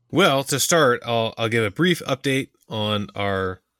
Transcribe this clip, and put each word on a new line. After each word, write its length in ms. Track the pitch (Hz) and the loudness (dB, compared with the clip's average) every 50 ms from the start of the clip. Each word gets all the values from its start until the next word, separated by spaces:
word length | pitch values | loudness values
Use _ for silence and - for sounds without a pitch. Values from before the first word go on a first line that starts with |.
| _ _ | _ _
Well, 340 | - 147 196 170 139 135 135 | 0 2 4 4 2 2 0
to 140 | - 147 127 | -2 -2 -2
start, 440 | - - - 165 151 123 120 117 - | 0 2 2 4 4 4 2 0 -2
I'll, 300 | 120 117 117 113 110 - - | -2 -2 0 0 -2 -2 -4
I'll 120 | 117 113 | -2 0
give 140 | 113 117 110 | 0 0 0
a 60 | 101 | 0
brief 320 | - - 165 185 170 - - - | 0 0 0 2 0 0 -2 -4
update 400 | 135 - - 139 135 135 135 - _ _ _ - | -6 -4 -2 -2 -2 -2 -4 -6 _ _ _ -10
on 420 | 117 110 107 107 107 104 104 - - | -8 -4 -2 -2 -2 -2 -4 -6 -6
our 480 | 101 101 101 98 95 95 92 92 - _ _ _ _ | -4 -2 -2 -2 -2 -2 -4 -6 -8 _ _ _ _